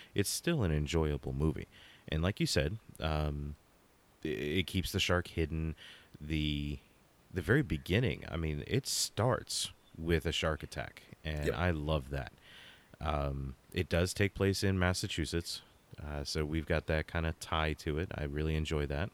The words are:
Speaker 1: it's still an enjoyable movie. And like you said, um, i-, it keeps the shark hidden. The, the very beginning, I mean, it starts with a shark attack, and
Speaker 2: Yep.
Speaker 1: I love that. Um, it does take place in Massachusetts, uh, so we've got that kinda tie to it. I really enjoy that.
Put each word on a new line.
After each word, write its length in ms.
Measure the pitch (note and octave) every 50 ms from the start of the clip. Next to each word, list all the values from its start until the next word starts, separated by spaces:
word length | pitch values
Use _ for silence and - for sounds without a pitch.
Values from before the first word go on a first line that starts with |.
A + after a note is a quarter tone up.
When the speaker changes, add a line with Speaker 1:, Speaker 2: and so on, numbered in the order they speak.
| - - -
Speaker 1:
it's 140 | G2 G2 -
still 340 | - - - E3+ F3 D3 G#2
an 80 | E2
enjoyable 640 | D#2 D2+ D2+ D2 E2 E2 D#2+ D2+ D2 C#2 - C#2+ C2
movie. 340 | C#2 D2+ D#2+ D2 - - - - - - - - - - -
And 140 | - D#2 E2+
like 160 | G3 G#3 -
you 60 | C4
said, 300 | - - - C#2+ D#2 G#2+ A2 - - - -
um, 540 | - D#2+ D2+ D2+ D2+ D2+ D2 C#2+ C#2+ D2 D2 - _ _ _ _ _ _ _ _ _ _ _ _ -
i-, 40 | D#2
it 380 | C2 A1 C#2+ D2 D#2 F#2+ F2
keeps 240 | - - F#2 F2 - -
the 60 | F#2+
shark 280 | - - F2 F2+ F2
hidden. 480 | - - E2+ E2 C#2+ D#2 D#2+ D#2+ D#2+ D#2 - - - - - - - - -
The, 600 | D2+ D2+ D#2+ D#2 D2+ D2+ D2 C#2+ D2 D2 C#2+ - - - _ _ _ _ _ _ _ - -
the 80 | F2+
very 200 | D2+ E2+ A#2+ D3+
beginning, 640 | C#3+ - E2 C#2+ - - F2 A2+ C3 E2+ C#2+ - - -
I 60 | -
mean, 260 | E2 D#2+ D#2 D2+ C#2+ -
it 220 | - - A#2+ -
starts 840 | - - - - - - - G#2+ B2+ A#2 - - - - - - - - - _ _ -
with 280 | - D#2+ E2 E2+ D#2 -
a 60 | E2
shark 320 | D2+ - - D#2+ D2+ - D2+
attack, 400 | - - C#2 - - - - - - - - -
and 220 | D2+ D#2 D2+ D2
Speaker 2:
Yep. 80 | - -
Speaker 1:
I 120 | C2+ F2 F2+
love 380 | E2+ D2+ D2 D2+ D#2 D2 B1+ C2+
that. 220 | C#2 C2+ C2 - - - - - - - - - - - - - - -
Um, 540 | - D#2 D2+ C#2+ C#2+ C#2 C#2 C#2 C2+ C2+ C2+ - _ - -
it 160 | - D#2+ -
does 240 | - E2+ F2+ F#2 -
take 200 | - G#2 - -
place 300 | - G2 G2 F#2+ - -
in 160 | G2 F#2+ F#2
Massachusetts, 840 | F2+ F2+ F2+ - - G2+ - - D2+ C#2+ - E2+ - - - - - - - - _ _ - -
uh, 220 | - D2 D2 D2 C#2+
so 220 | - - D#2+ D2+
we've 200 | D2 D#2 E2 D2+
got 220 | - E2+ D#2 -
that 180 | - D#2+ D#2 D2+
kinda 300 | - - E2+ D#2+ D#2+ D#2 -
tie 320 | - - E2+ D#2+ D#2 D#2 D2+
to 260 | - - D#2+ D2 D#2
it. 100 | F2+ - -
I 80 | - D2+
really 320 | C#2+ C#2+ D2 D2+ D#2 D#2+
enjoy 300 | D#2 D#2 - D#2+ D2 D2
that. 240 | C2+ C#2+ C#2+ F#2 -